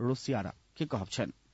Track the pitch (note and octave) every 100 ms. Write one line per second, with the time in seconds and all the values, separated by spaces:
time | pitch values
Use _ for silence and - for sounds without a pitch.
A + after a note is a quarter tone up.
0 | A#2+ C3 - B2 F#2 - _ - D3+ A#2+
1 | F#2+ - A2+ - _